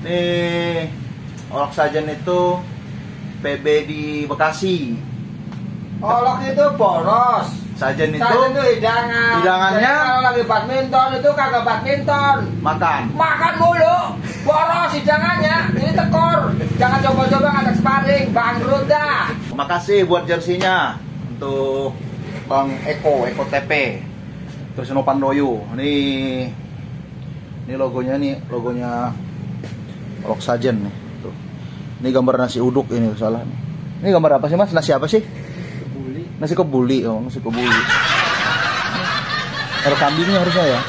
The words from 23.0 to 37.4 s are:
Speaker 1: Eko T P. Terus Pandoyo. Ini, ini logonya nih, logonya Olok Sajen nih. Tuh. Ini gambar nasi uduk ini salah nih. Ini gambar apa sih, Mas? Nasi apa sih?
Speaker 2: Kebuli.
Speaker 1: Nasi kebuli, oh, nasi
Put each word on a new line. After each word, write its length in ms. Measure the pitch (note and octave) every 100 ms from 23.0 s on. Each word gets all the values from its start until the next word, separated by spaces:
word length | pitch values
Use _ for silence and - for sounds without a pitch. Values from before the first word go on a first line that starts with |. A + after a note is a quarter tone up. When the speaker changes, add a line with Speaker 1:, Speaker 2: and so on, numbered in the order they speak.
| D#3+ C#3 A#2+
Speaker 1:
Eko 160 | - C3+
T 80 | C#3+
P. 80 | - D3+ B2+ G2+ - - - - - - - -
Terus 160 | A#2+ C3+
Pandoyo. 640 | C3+ C#3 C3+ C#3 C#3 A2+ G#2+
Ini, 180 | B2 C#3+ C#3+ C#3 C3+ C3+ B2+ B2 - - - - - - - - - - - -
ini 80 |
logonya 400 | C3 C3+ B2 B2+ C3+
nih, 180 | C#3 C3+ -
logonya 580 | B2 A#2+ B2 A#2+ A#2+ A#2+ A#2+ - - - - - - - - - -
Olok 160 | - G#2+
Sajen 460 | - A#2+ B2+ A2+ G2+
nih. 80 | - - -
Tuh. 140 | - - - - - - - -
Ini 80 | B2+
gambar 320 | C3 B2+ C3 B2
nasi 160 | A#2
uduk 240 | B2 B2+ -
ini 160 | A#2+ A2+ G#2+
salah 240 | A2 A2+
nih. 160 | - - - - - -
Ini 40 | F#3
gambar 240 | F3+ D#3+ C#3
apa 80 | D3
sih, 100 | E3+
Mas? 140 | G3
Nasi 240 | E3 D3+
apa 160 | C#3 D3+
sih? 100 | A3
Speaker 2:
Kebuli. 1000 | A3 - - - - - - C3+ C3 C#3 E3+ -
Speaker 1:
Nasi 160 | D3+
kebuli, 440 | E3+ E3 C3 B2 C3
oh, 140 | A2 A2
nasi 240 | B2 B2+